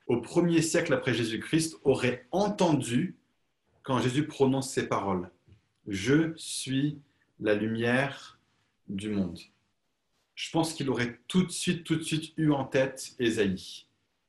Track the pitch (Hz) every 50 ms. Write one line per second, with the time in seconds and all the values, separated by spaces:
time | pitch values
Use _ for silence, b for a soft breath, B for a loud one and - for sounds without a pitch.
0 | _ - 123 117 - - - 175 170 170 170 160 160 - - 170 165 - 131 127
1 | - 131 117 110 117 110 113 101 98 - 156 165 156 - - - - 143 127 113
2 | 123 123 123 - - _ - 185 208 208 202 - 185 170 151 131 117 113 120 135
3 | 180 185 - - _ _ _ _ _ _ _ _ _ _ _ _ - - 131 120
4 | 117 127 120 147 151 - - - 135 127 135 135 131 - - 123 110 - 123 107
5 | 98 98 95 90 87 - - _ _ - - - _ _ _ _ _ 107 98 92
6 | 92 120 143 156 160 160 165 - - - - - - 131 131 135 139 151 151 -
7 | - _ _ _ _ _ _ - 104 107 104 101 110 113 113 113 120 120 123 131
8 | 139 135 - - - - - _ _ _ _ _ _ _ _ _ _ - 101 95
9 | 104 107 104 101 95 85 85 - - - _ _ _ _ _ _ _ _ _ _
10 | _ _ _ _ _ _ _ - - - - 165 160 160 - - 143 131 120 120
11 | 120 117 - - _ - - 185 180 - - - - 185 180 165 - - 160 160
12 | - - 165 156 - - - - 160 151 147 135 131 131 - 135 127 - - -
13 | - - - - 123 113 107 113 101 98 90 90 - - - - - _ _ _
14 | _ _ _ _ _